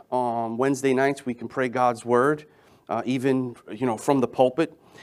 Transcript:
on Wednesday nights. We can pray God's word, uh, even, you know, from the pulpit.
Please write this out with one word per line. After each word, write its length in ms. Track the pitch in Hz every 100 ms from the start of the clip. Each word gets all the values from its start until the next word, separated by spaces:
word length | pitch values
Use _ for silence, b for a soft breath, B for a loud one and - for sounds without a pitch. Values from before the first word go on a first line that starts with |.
| -
on 480 | 123 123 117 113 113
Wednesday 380 | 135 127 135 127
nights. 320 | 139 139 -
We 80 | 120
can 120 | 117
pray 220 | - 131
God's 340 | 120 123 113
word, 420 | 117 120 135 151 - b b b b
uh, 160 | 110 113
even, 520 | 131 135 131 127 117 -
you 140 | 107 127
know, 120 | 107
from 240 | - 143
the 60 | 120
pulpit. 460 | - 127 - 160 - B B